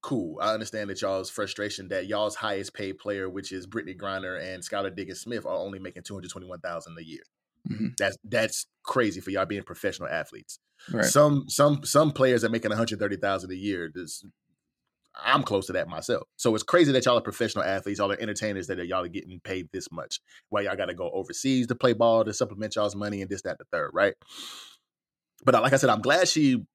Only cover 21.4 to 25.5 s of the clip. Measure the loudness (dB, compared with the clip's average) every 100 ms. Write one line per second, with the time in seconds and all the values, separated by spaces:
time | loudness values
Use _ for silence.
21.4 | 2 2 2 4 4 6 6 6 2 0
22.4 | -2 -2 -4 0 0 0 -4 -4 -4 -6
23.4 | -6 -8 -6 -4 -2 2 2 2 _ -16
24.4 | -14 -14 -18 -20 _ _ _ _ _ _
25.4 | 4